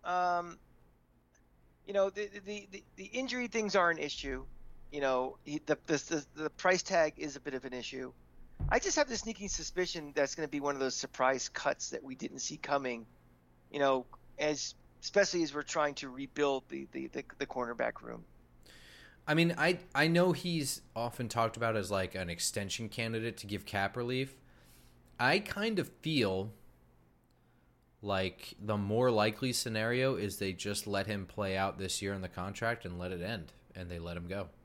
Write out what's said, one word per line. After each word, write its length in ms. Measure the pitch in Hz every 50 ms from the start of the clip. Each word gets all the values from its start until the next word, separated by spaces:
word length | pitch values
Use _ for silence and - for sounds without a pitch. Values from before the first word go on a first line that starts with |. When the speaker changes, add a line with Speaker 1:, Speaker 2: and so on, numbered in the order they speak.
| -
Speaker 1:
Um, 560 | 180 180 180 180 180 175 175 175 175 - - - - - - - - _ _ _ _ _ _ _ _ _ _ _ _ _ _ _ _ _ _ _
you 60 | - 202
know, 160 | 202 196 196
the, 200 | 190 202 208 202 196 202 190
the, 220 | 196 208 208 202 202
the, 120 | 190 196 - - -
the 100 | - 190
injury 420 | - - 247 262 254 247 254 240
things 280 | 233 - 226 214 202 -
are 140 | 196 175 170
an 80 | 165
issue. 480 | 156 147 147 - - - 139 135 131 135 - - - - - - - - -
You 100 | - 147
know, 360 | 139 135 131 127 127 131 - - -
he, 160 | 151 147 156 -
the, 120 | - 196 - -
the, 380 | - 170 - - - 170 151 143 - -
the, 80 | 151 156
the 60 | 151
price 320 | - - - 185 185 175 -
tag 300 | - 190 170 160 156 -
is 180 | - 151 151 135
a 40 | 143
bit 140 | - 151 131
of 120 | 127 131
an 80 | 131 123
issue. 380 | 123 117 - - 131 127 127 - - - - - - - - - - - -
I 100 | - 240
just 160 | - 392 -
have 100 | 311 294
this 140 | 269 240 202
sneaking 280 | - 226 214 - 202 190
suspicion 600 | - - 156 - - 175 180 170 - 170 151 143 143
that's 200 | 151 139 135 -
gonna 120 | - 156
be 120 | 143 139 143
one 160 | 139 143 143
of 40 | 135
those 140 | 135 131 123
surprise 540 | - - 127 - - 131 131 135 127 - -
cuts 400 | _ - - 143 135 - - -
that 120 | - - -
we 120 | 135 131
didn't 240 | - 113 - - 135
see 180 | - - 156
coming, 480 | 151 - - 143 139 135 127 120 117 113 - - - _ - - _ _ _ _ _ _ -
you 80 | - 143
know, 260 | 139 135 135 131 123 - - - - - - -
as, 360 | 147 151 151 139 - - - - - - - -
especially 420 | - - - 202 196 190 - 175 165
as 100 | 143 135
we're 80 | 147 147
trying 300 | - - 170 147 147 143
to 140 | - - 135
rebuild 540 | 123 131 139 131 - - 147 143 135 131 - -
the, 180 | 139 - - -
the, 160 | - 135 135
the, 160 | 131 - - - - - -
the 60 | 143
cornerback 560 | - - 127 123 117 120 117 120 117 - -
room. 220 | - 117 117 113 113 - - - - _ - - - - - - - - - - - - - - -
Speaker 2:
I 60 | - 151
mean, 220 | 165 170 170 170
I, 220 | - 147 170 180 170 - - -
I 140 | 139 151
know 260 | 160 165 170 180 185 175
he's 480 | - - 220 170 160 143 127 - - - - -
often 340 | 113 117 120 - - 120 110
talked 280 | - 120 117 110 107
about 180 | 120 117 113 110
as, 140 | 107 95 90
like, 220 | 101 95 92 90 -
an 140 | 92 92 87
extension 600 | 85 82 - - - 110 101 95 - - 113 104
candidate 480 | - - 113 113 113 113 113 120 107
to 100 | - -
give 180 | 101 104 95 -
cap 320 | - - 101 98 98 -
relief. 380 | 123 120 120 127 131 135 131 - - - - - - - - - - - - - - _ - - -
I 200 | 123 127 160 208
kind 400 | 208 - - 202 208 226 220 185
of 100 | 151 - - -
feel 500 | - 156 160 139 113 98 95 95 98 110 110 - - - - - - - _ - _ _ _ _ _ _ _ _ _ _ _ _ _ _ _ _ _ _ _ _
like 520 | - 101 98 95 95 92 - - - - - -
the 160 | 104 104 107
more 320 | 104 101 101 107 117 127 127
likely 420 | 117 107 104 113 110 - 135 127
scenario 640 | 117 - - 123 110 107 110 117 120 127 131 135 131
is 220 | 87 104 101 92
they 160 | - 101 95 92
just 320 | 87 - 104 101 - -
let 220 | 104 101 98 98
him 180 | 107 107 101 95
play 320 | - - - 104 95 95
out 220 | 95 98 98 87 -
this 220 | 95 92 - -
year 120 | 101 98 98
in 80 | 98
the 80 | 92 87
contract 560 | - - 90 98 101 - 117 113 117 113 -
and 140 | 90 87 87
let 120 | 90 90
it 100 | 92 87
end, 300 | 85 98 117 98 78 - - - - - -
and 140 | 92 90 87
they 100 | 87 85
let 160 | 82 87 85
him 120 | 87 87
go. 200 | 87 92 101 95 82 - -